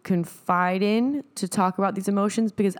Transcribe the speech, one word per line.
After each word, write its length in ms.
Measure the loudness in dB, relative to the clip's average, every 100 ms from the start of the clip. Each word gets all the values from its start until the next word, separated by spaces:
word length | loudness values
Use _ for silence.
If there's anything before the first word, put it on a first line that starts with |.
confide 800 | -2 -2 -2 -6 -2 0 2 0
in 420 | 0 2 0 -2 -8
to 140 | -8 -4
talk 300 | 0 0 2
about 160 | -2
these 140 | -2 -2
emotions 440 | 0 0 0 -2
because 240 | 0 -2 0